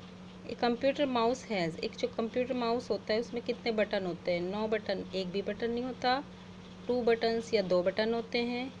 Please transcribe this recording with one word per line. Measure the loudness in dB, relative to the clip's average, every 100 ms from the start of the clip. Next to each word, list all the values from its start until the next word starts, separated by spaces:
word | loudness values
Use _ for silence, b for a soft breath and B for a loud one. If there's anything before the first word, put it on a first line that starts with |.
| -16 -16 -16 -14 -10
A |
computer | -2 0 2 2 2
mouse | 2 4 4
has, | 2 0 0 0 0
एक | -4 -2
जो | -4
computer | -2 -2 0 0
mouse | 0 2 0 0
होता | -2 0
है | 0
उसमें | 0 -4
कितने | -4 -2 0
button | 2 2 2 0
होते | -2 0
हैं? | 0
नौ | 0 -2 0
button, | 0 0 -4 -2
एक | -4 -2
भी | -2
button | -2 -2 -2
नहीं | -2
होता। | -2 0 2 2 -2 -12 -18 -16 -16 -8 0
two | 2
buttons | 4 4 4 0 2
या | 2
दो | 4 4
button | 4 2 2
होते | 0 0 0
हैं | 0 -2 -4 -8